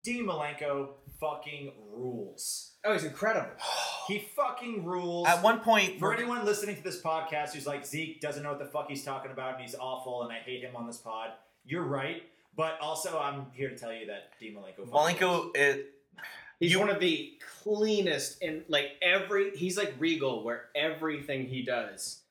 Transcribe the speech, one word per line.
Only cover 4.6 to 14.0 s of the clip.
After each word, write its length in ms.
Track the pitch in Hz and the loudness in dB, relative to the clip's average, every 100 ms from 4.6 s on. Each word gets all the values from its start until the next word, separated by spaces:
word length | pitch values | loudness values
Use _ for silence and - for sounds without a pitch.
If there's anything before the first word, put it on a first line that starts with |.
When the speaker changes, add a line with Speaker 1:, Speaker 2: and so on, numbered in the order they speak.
| 240 214 | -4 -4
Speaker 1:
rules. 420 | 170 180 175 175 175 | -2 -2 -2 4 6
Speaker 3:
At 160 | 175 | 8
one 180 | 208 226 | 8 6
point, 380 | 226 220 190 - | 6 6 6 2
Speaker 1:
For 100 | 196 | 0
Speaker 3:
we're 40 | |
Speaker 1:
anyone 300 | 226 240 240 | 2 0 0
listening 320 | 208 208 202 196 | 2 2 0 -4
to 60 | |
this 180 | 185 - | -6 -4
podcast 540 | 165 160 160 151 147 | 0 0 0 -2 -2
who's 120 | 151 139 | -4 -6
like, 200 | 139 - | -6 -4
"Zeke 340 | 151 160 - | -6 -6 -4
doesn't 220 | 147 143 | -6 -4
know 80 | 147 | -4
what 80 | 143 | -4
the 80 | 143 | -4
fuck 200 | 151 143 | -4 -4
he's 120 | 139 | -6
talking 280 | 143 135 - | -6 -6 -6
about 240 | 131 131 | -6 -6
and 80 | 131 | -6
he's 120 | 123 | -10
awful 500 | 135 127 131 131 123 | -8 -6 -6 -4 -4
and 60 | 117 | -4
I 100 | 113 | -6
hate 200 | 123 123 | -8 -8
him 140 | 123 120 | -8 -8
on 100 | 117 | -10
this 120 | 117 | -10
pod," 320 | 113 110 95 - _ _ | -8 -6 -8 -12 _ _
you're 220 | 123 165 147 | -6 -4 -2
right. 360 | 135 139 170 - _ _ | -2 -4 -6 -12 _ _
But 240 | - 160 160 | -2 -2 -2
also, 360 | 151 156 185 160 | -4 -4 -2 0
I'm 280 | 139 139 127 | -2 -4 -10
here 160 | 120 135 | -6 -6
to 60 | 117 | -6
tell 160 | 117 | -8
you 100 | 113 | -8